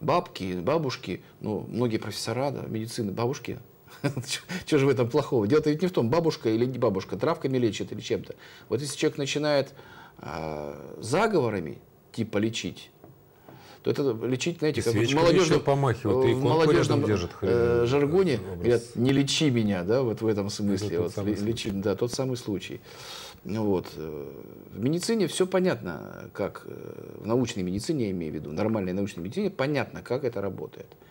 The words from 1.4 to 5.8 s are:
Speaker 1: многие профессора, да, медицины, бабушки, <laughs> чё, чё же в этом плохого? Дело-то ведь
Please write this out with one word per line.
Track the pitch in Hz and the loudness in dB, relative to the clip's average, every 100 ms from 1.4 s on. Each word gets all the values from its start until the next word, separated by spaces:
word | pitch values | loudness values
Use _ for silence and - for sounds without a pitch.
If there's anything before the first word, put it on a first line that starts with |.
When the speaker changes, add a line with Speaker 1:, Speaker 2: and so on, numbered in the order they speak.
| 107 98 - | -4 -4 -4
Speaker 1:
многие | 101 123 107 | -2 0 0
профессора, | 110 - - 120 139 | -4 -6 -4 -2 -2
да, | 117 - | -4 -6
медицины, | 110 113 - 104 | -6 -6 -4 -4
бабушки, | 107 120 - - 123 - - | -2 -2 -4 -8 -12 -14 -20
<laughs> | - - 143 135 - | -20 -6 -4 -4 -6
чё, | - - 180 - | -8 -8 -8 2
чё | 147 | 4
же | 139 | 6
в | |
этом | 123 120 | 4 2
плохого? | 147 - 123 101 | 2 2 2 4
Дело-то | 151 151 | 4 4
ведь | 151 | 2